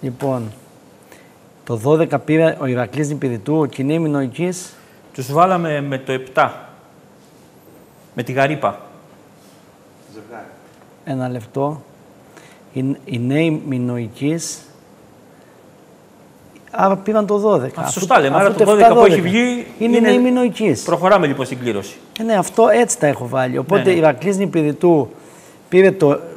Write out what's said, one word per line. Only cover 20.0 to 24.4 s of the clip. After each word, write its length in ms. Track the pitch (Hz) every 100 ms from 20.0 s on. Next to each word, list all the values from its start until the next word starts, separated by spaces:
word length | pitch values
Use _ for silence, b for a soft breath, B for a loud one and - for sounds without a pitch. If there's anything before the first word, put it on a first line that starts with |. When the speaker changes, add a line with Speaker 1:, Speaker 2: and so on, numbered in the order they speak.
| 220
Speaker 1:
νέοι 100 | 247
Μινοϊκής. 600 | 247 247 247 175 220 127
Speaker 2:
Προχωράμε 460 | - 165 180 196 156
λοιπόν 180 | 131 127
στην 140 | 131
κλήρωση. 360 | 123 101 95 - - -
Speaker 1:
Ε, 40 |
ναι, 100 | 226
αυτό 340 | 214 175 - 226
έτσι 320 | 214 240 -
τα 80 | 151
έχω 200 | 135 123
βάλει. 300 | 131 131 127
Οπότε 240 | 131 190
Speaker 2:
Ναι, 80 | 190
ναι. 60 | 175
Speaker 1:
Ηρακλής 400 | 156 143 170
Νηπιδητού 720 | 190